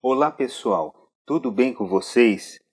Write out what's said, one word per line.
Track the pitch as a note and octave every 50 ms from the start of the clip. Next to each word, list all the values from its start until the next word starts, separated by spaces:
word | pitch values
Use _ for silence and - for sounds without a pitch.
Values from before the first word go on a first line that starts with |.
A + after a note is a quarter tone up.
Olá, | - B2+ C3 C3 D3 D3+
pessoal, | - - C#3 A#2+ - - - A#2 G2 F2 D#2 D2+ - _ _ _ _ _ _
tudo | - C#3+ E3+ - B3
bem | - G2 B2 C3 B2
com | - G#2
vocês? | F2+ F#2+ F#2+ - - - A#2 A#2+ A2+ G2+ F#2+ - - - - _ _